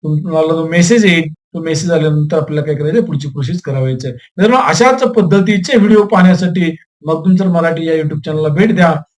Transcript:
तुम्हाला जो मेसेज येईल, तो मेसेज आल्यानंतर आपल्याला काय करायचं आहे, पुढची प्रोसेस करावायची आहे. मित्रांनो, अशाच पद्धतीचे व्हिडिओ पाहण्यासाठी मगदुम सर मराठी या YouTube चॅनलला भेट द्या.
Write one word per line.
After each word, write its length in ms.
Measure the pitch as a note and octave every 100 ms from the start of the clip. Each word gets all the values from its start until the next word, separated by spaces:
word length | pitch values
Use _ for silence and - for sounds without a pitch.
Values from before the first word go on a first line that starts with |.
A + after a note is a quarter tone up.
तुम्हाला 440 | D3+ D3+ E3+ D#3 D#3
जो 200 | D#3+ D#3+
मेसेज 360 | E3+ F3 A#3
येईल, 280 | G3+ E3+ D#3
तो 300 | D#3 _ F3
मेसेज 280 | E3 D3+ F3
आल्यानंतर 480 | E3 D#3 D3+ D3+ D#3+
आपल्याला 280 | D3 D3+ D3
काय 80 |
करायचं 220 | C#3+ D3 G#3
आहे, 100 | A3+
पुढची 220 | D3 C#3+
प्रोसेस 340 | C3+ B2+ F3+
करावायची 440 | - C3+ C3 C3 C3
आहे. 100 | A#2+ _ -
मित्रांनो, 300 | G#3 B3+ C#3+
अशाच 340 | E3+ A#3+ C4
पद्धतीचे 760 | B3+ A#3 F3+ G3 F#3 G#3 F3+ B3+
व्हिडिओ 300 | G#3 G#3+ G#3
पाहण्यासाठी 720 | G3 F3+ F3 F3+ F3+ E3 D#3+ _ _ D3+
मगदुम 300 | D#3+ E3 F#3
सर 100 | F#3+
मराठी 400 | E3+ E3 D#3+ E3
या 80 |
YouTube 260 | D#3+ D3+ D3+
चॅनलला 240 | - D#3 D#3
भेट 280 | D3+ G#3+ F3+
द्या. 180 | E3+ D3+ -